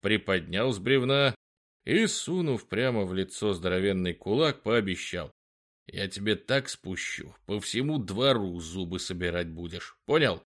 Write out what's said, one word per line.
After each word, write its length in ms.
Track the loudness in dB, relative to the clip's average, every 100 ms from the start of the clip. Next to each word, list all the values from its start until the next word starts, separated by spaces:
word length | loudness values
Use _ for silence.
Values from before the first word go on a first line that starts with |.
приподнял 680 | 2 0 2 0 0 0 0
с 60 | 0
бревна 560 | 2 2 4 2 2 0 _ _ _ _ 0
и, 200 | 2 4
сунув 600 | 0 -2 -2 0 -2 -2
прямо 360 | 0 2 2 0
в 80 | 0
лицо 380 | -2 -2 0
здоровенный 600 | 0 2 2 2 2 0
кулак, 480 | -2 0 2 2 0
пообещал: 720 | 2 2 2 -4 -4 -8 -8 _ _ _ _ _ -14
«Я 200 | -6 -6
тебе 280 | -2 0 0
так 340 | 2 -2 -2
спущу, 680 | -10 -8 -6 -6 -8 -12 -16 -6
по 120 | -4
всему 380 | -2 -2 0 -2
двору 640 | -2 0 2 2 0 -6
зубы 400 | -8 -6 -4 -4
собирать 500 | -6 -2 0 0 -2
будешь, 480 | -6 -10 -10 -12 -18 0
понял? 380 | 2 4 0 _